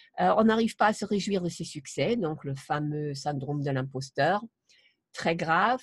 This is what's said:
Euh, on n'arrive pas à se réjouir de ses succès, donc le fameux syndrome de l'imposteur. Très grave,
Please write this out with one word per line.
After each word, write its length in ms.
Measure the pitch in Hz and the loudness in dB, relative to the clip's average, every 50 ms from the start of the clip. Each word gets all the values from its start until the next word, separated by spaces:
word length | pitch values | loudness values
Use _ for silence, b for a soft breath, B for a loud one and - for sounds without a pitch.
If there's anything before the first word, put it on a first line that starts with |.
| B B B - | B B B 0
Euh, 120 | 180 185 185 208 | 2 4 4 6
on 80 | 220 | 6
n'arrive 320 | 220 220 226 226 220 - - | 6 6 4 2 0 2 2
pas 100 | 220 214 | 2 2
à 60 | 214 | 2
se 100 | - 214 | 2 -2
réjouir 380 | 196 214 202 175 208 196 190 | -2 -2 -2 0 0 -2 -2
de 80 | 180 170 | -2 -2
ses 160 | 170 - 170 | -4 -6 -8
succès, 500 | - - 156 139 - - - 139 180 233 | -10 -10 -12 -14 -8 -2 0 0 0 0
donc 300 | 240 185 151 156 - - | 0 -2 -2 -4 -6 -6
le 100 | 139 135 | -8 -8
fameux 600 | 135 - - 151 147 151 151 147 151 151 147 139 | -6 -6 -4 -4 -2 -2 -2 -4 -4 -4 -4 -6
syndrome 480 | 135 - 147 147 139 135 143 147 147 139 | -6 -4 -4 -4 -4 -4 -4 -4 -2 -2
de 80 | 147 | -2
l'imposteur. 760 | 135 131 131 135 - 131 135 - - - 139 160 190 208 233 - _ _ _ b b b b b b b b _ | -2 -2 -2 -4 -6 -8 -10 -6 -2 0 2 2 2 0 -2 -8 _ _ _ b b b b b b b b _
Très 240 | - - - 175 170 | -10 -4 -2 0 0
grave, 460 | 170 170 160 160 175 196 220 254 254 | 0 0 0 2 4 4 2 2 0